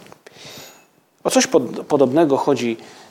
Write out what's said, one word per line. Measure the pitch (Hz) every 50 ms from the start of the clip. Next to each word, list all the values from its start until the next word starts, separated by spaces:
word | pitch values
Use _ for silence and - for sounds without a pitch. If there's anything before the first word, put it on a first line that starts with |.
| - - - - _ - - - - - - - - - - - _ _ _ _ _ _ _ _ -
O | -
coś | - 262 247 -
pod-, | - 160 123 110 107 - - -
podobnego | 156 139 139 123 127 156 170 143 135 123
chodzi, | - 151 139 120 120 120 113 - - - - - - -